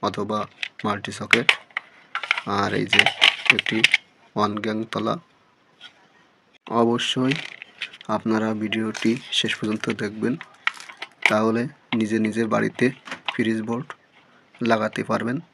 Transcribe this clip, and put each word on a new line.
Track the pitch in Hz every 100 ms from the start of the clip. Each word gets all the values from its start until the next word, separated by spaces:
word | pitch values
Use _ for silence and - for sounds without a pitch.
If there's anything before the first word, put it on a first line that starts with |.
অথবা | 101 98 101 107 101 - - _
মাল্টি | 110 101 -
সকেট, | 104 - 117 123 - - - - - - - - - - 202
আর | 101 -
এই | 107
যে | 104 - - - - - 110
একটি | - 110 - - - _ _ -
ওয়ান | 104 104
গ্যাং | 110 110 110
তলা। | 98 110 139 - _ _ _ _ _ - _ _ _ _ _ _ - -
অবশ্যই | 113 117 120 - - 127 135 - - - - - - - 107
আপনারা | 113 110 110 110
ভিডিওটি | 107 107 110 107 110 120 - -
শেষ | 110 -
পর্যন্ত | 107 110 - 107
দেখবেন, | 107 107 110 135 - - - - - - - _ -
তাহলে | 107 110 113 135 - _ 117
নিজে | 110 110 107
নিজের | 107 113
বাড়িতে | 110 110 - 120 139 - - -
ফ্রিজ | - 110 113 110
বোর্ড | 117 - - _ _ _ - _ -
লাগাতে | 117 113 110 - 110
পারবেন | 107 110 131 -